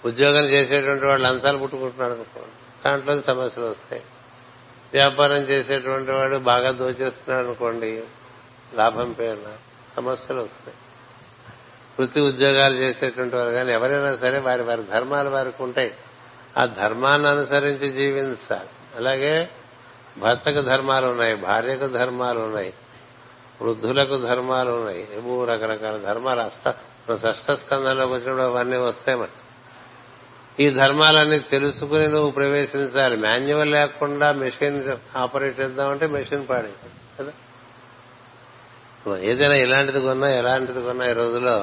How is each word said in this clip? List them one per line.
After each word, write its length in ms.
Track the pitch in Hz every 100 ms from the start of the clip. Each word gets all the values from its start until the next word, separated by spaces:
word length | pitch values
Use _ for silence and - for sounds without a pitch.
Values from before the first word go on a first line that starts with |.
ఉద్యోగం 420 | 120 117 143 147 147
చేసేటువంటి 600 | 139 127 143 135 139 139
వాళ్ళు 180 | 139 127
లంచాలు 300 | 127 135 139
పుట్టుకుంటున్నారు 560 | 135 135 131 123 123
అనుకోండి, 420 | 120 113 - - - - -
దాంట్లో 340 | 139 139 135 147
సమస్యలు 460 | 135 127 127 120 117
వస్తాయి. 360 | 104 - 120 - - - - - - - - -
వ్యాపారం 480 | 139 139 131 143 143
చేసేటువంటి 720 | 135 139 131 139 131 135 131
వాడు 260 | 135 135 135
బాగా 320 | 127 123 127
దోచేస్తున్నాడు 720 | 127 127 123 131 127 - 131 123
అనుకోండి, 460 | 117 120 117 113 113 117 - - - - - -
లాభం 360 | - 113 110 123
పేరున 380 | 113 117 107 104 107 - - -
సమస్యలు 520 | - 123 131 - 131
వస్తాయి. 360 | 107 - - - - - - - - - - - - - -
వృత్తి 280 | - 127 151
ఉద్యోగాలు 540 | 143 131 139 135 139 127
చేసేటువంటి 600 | 131 120 131 123 123 123
వారు 160 | 120
కానీ 200 | 120 127
ఎవరైనా 380 | 113 127 143 139 127
సరే 200 | 127 139
వారి 240 | 131 123
వారి 200 | 120 117
ధర్మాలు 460 | 101 107 127 143 139
వారికి 300 | 135 127 123
ఉంటాయి. 280 | 127 127 120 - - - - - - 127
ఆ 60 | 123
ధర్మాన్ని 600 | 101 104 110 135 147 147
అనుసరించి 600 | 143 135 143 143 139 139
జీవించాలి. 800 | 135 139 139 135 117 - 98 92 - - 117
అలాగే 380 | 127 135 143 156 175 - - - - - - -
భర్తకు 440 | 104 123 151 147
ధర్మాలు 460 | 131 131 135 131 127
ఉన్నాయి, 280 | 120 117 107
భార్యకు 520 | 92 110 120 131 135
ధర్మాలు 520 | 123 127 123 123 117
ఉన్నాయి, 320 | 110 107 92 - - - - - - - - -
వృద్ధులకు 540 | 113 110 110 135 135 139
ధర్మాలు 540 | 120 123 127 131 127
ఉన్నాయి, 320 | 120 110 90 104
ఏవో 220 | 104 120 123 120
రకరకాల 520 | 113 110 107 110 107
ధర్మాలు. 440 | 98 110 127 123
అష్ట-, 380 | 110 - 135 - - -
మన 140 | - 110
షష్ఠ 320 | 113 107 -
స్కందంలోకి 640 | 139 - 139 135 131 131
వచ్చినప్పుడు 300 | 127 123 131
అవన్నీ 340 | 127 123 123 127
వస్తాయి. 400 | 123 113 - 123
మరి 180 | 101 - - - - - - - - - - - - -
ఈ 60 | 143
ధర్మాలన్నీ 680 | 131 135 143 156 156 151 151
తెలుసుకుని 680 | - 139 143 - 143 156 156
నువ్వు 240 | 151 147
ప్రవేశించాలి. 840 | 135 139 143 139 139 135 131 131 113
మాన్యువల్ 540 | 107 120 139 147 151
లేకుండా 560 | 147 147 - 147 143 147
మెషిన్ 480 | 139 131 - 143 143 135 123 - 131
ఆపరేట్ 400 | 127 139 139 127
చేద్దామంటే 480 | 135 131 139 139 156
మెషిన్ 360 | 143 123 143 131
పాడైపోతుంది 640 | 123 110 98 - - -
కదా. 200 | - 139 - - - - - - - - - - - - - - - - - 104 95
ఏదైనా 360 | 98 127 143 143
ఇలాంటిది 460 | 123 135 139 135
కొన్నా, 260 | 131 131 139
ఎలాంటిది 520 | 131 120 131 127 127
కొన్నా, 240 | 123 123 127
ఈ 80 |
రోజుల్లో 420 | 117 117 120 123 113